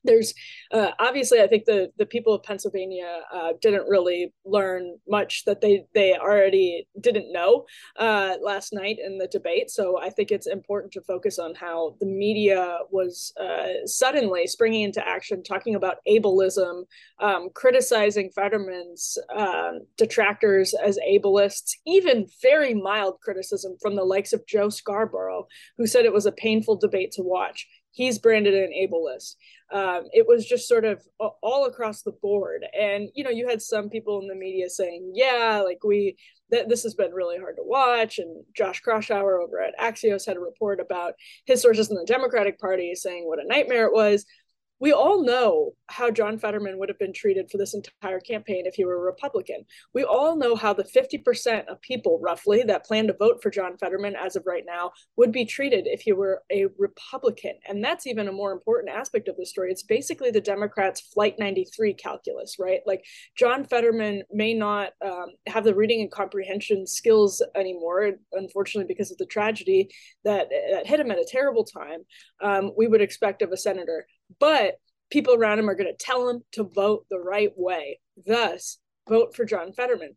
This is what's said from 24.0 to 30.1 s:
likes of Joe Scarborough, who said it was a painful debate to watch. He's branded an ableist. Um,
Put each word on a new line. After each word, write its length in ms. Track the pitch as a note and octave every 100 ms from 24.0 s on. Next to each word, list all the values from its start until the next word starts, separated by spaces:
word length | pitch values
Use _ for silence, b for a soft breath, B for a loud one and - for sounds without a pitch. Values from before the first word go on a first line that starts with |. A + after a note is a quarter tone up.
likes 280 | F#3 F#3+ G3
of 140 | A3 -
Joe 240 | A3 G#3
Scarborough, 760 | G#3 - G3+ A3 F#2 F#2 F2+ - B B -
who 100 | G#3+
said 200 | B3 A#3
it 60 |
was 100 | G3+
a 80 | G3+
painful 440 | - A3 A3 A3 G3
debate 360 | G#3 G3 G3
to 100 | -
watch. 440 | F3+ F3+ F#2+ - - b _
He's 280 | - B3+ G#3+
branded 340 | A3+ A3 G3+
an 160 | G3 F#3
ableist. 640 | D#3 F#3+ E3+ D#3 B2+ - - b b b
Um, 320 | G3+ F#3+ F3 -